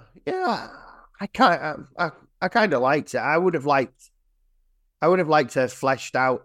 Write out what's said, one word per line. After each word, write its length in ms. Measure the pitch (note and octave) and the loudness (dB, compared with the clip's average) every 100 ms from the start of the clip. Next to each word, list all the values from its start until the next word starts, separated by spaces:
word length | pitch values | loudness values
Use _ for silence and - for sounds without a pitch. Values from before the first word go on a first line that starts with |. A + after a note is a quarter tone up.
| A2+ _ - | -20 _ -6
yeah, 420 | F#4 F4+ D#3+ - - - - - - | -4 -2 -4 -8 -18 -20 -20 -20 -14
I, 40 | |
I 20 | G3+ | -10
ki-, 160 | - | 2
I, 320 | A3+ D3+ D3+ - D3 - | 4 4 -4 -8 -14 -6
I, 120 | E3 - _ - | -6 -6 _ -6
I 80 | F#3 | -2
kinda 300 | A#3 G#3+ B2+ | 0 2 2
liked 360 | C3 D3+ - | 2 0 -2
it. 40 | B2 | -4
I 180 | B2+ D#3+ | 0 0
would 180 | F#3 | 0
have 120 | E3 C#3+ | -2 0
liked, 440 | C#3 A#2+ _ - _ _ _ _ _ _ _ _ - | 0 0 _ -20 _ _ _ _ _ _ _ _ -2
I 60 | D#3 | 0
would 100 | F#3 | 2
have 100 | D#3 | 2
liked 260 | D3+ B2 | 2 2
her 140 | C#3 B2+ | -2 -2
fleshed 480 | - C3+ C3+ - B2+ | -2 -2 -2 -4 -2
out 280 | C3 B2 | 0 -2